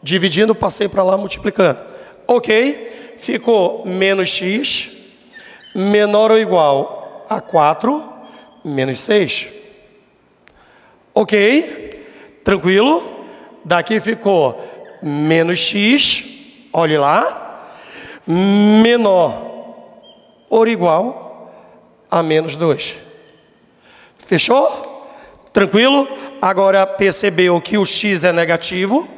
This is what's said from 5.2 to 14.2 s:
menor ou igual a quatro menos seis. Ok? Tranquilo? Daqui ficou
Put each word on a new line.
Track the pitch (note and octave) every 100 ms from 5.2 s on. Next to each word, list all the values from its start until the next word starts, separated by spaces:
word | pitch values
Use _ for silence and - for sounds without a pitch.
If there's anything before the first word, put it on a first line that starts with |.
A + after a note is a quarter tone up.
| _ - - - -
menor | - F#3+ G#3 G#3 G#3 A3
ou | A3
igual | G#3+ F3+ D#3 C#3 D3 - - - -
a | G#3+
quatro | - E3+ D3+ D#3 A3+ D4 D#4 - - - - _ E3+
menos | C#3 C3 B2+
seis. | - G#3 E3 - - - - - _ _ _ _ _ _ _ _ _ _ _ _ _ -
Ok? | G#3 G#3 G3+ C#4 E4+ - - - - - - _
Tranquilo? | - F#3+ D#3+ F#3+ B3 D#4 - - - - - -
Daqui | D#3+ F3 E3 A3
ficou | G3 A3+